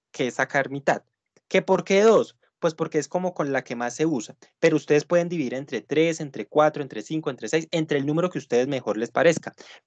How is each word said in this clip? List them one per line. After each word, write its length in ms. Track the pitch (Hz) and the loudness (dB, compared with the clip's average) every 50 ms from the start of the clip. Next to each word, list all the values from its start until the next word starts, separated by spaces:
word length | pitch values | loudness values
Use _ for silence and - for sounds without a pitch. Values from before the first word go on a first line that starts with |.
| _ _ | _ _
Que 160 | - - 139 | -6 -4 -4
es 80 | 123 123 | -2 -2
sacar 340 | - 131 - - 143 131 131 | -2 -2 0 0 -2 -2 -2
mitad. 360 | 135 143 139 - 139 107 - _ _ _ _ _ _ _ _ | -4 -4 0 0 0 0 -2 _ _ _ _ _ _ _ _
¿Qué 160 | - - 185 180 | -2 0 0 2
por 220 | - 190 175 175 | 2 2 0 2
qué 180 | - 196 196 208 | 2 2 4 6
dos? 340 | 226 214 156 113 - - _ _ _ _ _ | 6 6 6 4 2 -4 _ _ _ _ _
Pues 160 | - 165 160 | -2 -2 -2
porque 240 | - 160 160 - 156 | -2 -4 -4 -2 -2
es 100 | 139 - | -2 -2
como 240 | - 180 185 180 180 | -4 -4 -4 -4 -4
con 200 | - 156 139 135 | -4 -4 -2 -2
la 100 | 131 131 | -4 -4
que 120 | - 127 | -6 -6
más 180 | 120 120 120 - | -6 -6 -6 -4
se 100 | - 156 | -2 -2
usa. 280 | 165 156 120 - - - _ - - _ _ | 0 0 -2 -4 -8 -14 _ -20 -20 _ _
Pero 180 | - 165 156 | 2 2 2
ustedes 280 | 147 - - 151 147 147 | 2 2 2 2 2 2
pueden 220 | - 175 175 170 175 | 2 0 0 0 0
dividir 240 | 180 170 139 120 120 | -2 -4 -4 -4 -6
entre 260 | 131 147 - 131 107 | -8 -8 -8 -8 -8
tres, 400 | - - 143 151 160 165 156 - | -6 -4 0 0 2 2 0 -4
entre 260 | 160 143 - - 104 | -6 -10 -10 -10 -10
cuatro, 360 | - - 151 151 151 151 151 143 | -2 2 4 4 4 2 -2 -6
entre 180 | 127 - 110 107 | -8 -10 -12 -10
cinco, 280 | - 156 156 160 151 | -6 -6 -6 -6 -6
entre 180 | 127 - - 107 | -8 -8 -6 -4
seis, 200 | - 165 160 - | -2 -2 -2 -2
entre 280 | - 165 156 - 147 139 | -4 -4 -2 0 -2 -2
el 60 | 139 | 0
número 240 | 147 151 165 180 180 | 0 0 0 0 -2
que 80 | - 143 | -2 -6
a 20 | |
ustedes 260 | - - 120 120 127 | -6 -2 0 0 0
mejor 300 | 139 143 127 - 110 101 110 | 0 -2 -4 -2 -4 -4 -2
les 120 | 117 - - | -4 -4 0
parezca. 420 | 135 135 170 160 - - - - - - - - - _ | 2 2 2 2 2 -2 -12 -14 -16 -18 -20 -20 -20 _